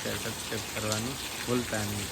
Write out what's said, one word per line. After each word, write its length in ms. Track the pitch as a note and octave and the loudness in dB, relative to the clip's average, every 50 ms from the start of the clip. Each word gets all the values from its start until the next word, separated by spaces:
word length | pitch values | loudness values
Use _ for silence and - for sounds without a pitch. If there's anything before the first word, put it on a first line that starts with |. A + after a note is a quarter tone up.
શેર, 120 | - A2 G#2+ | -2 0 -2
સબસ્ક્રાઈબ 500 | G2+ - A#2 G#2 - - - A2+ G#2 G2 G#2+ - | 0 -2 -2 -2 -4 -4 -2 -2 -2 -2 -2 -2
કરવાનું 420 | A2+ G#2+ G#2+ G#2+ G#2+ A2+ C3 C#3 - - - - - - | 0 2 2 2 2 2 0 -2 -2 -4 -4 -4 -2 0
ભૂલતા 380 | A#2 B2 B2 A#2 - A2 G#2+ G#2 | 2 2 2 2 2 2 2 2
નહીં. 220 | G#2 G#2 G2+ G2 F2+ | 2 0 0 0 0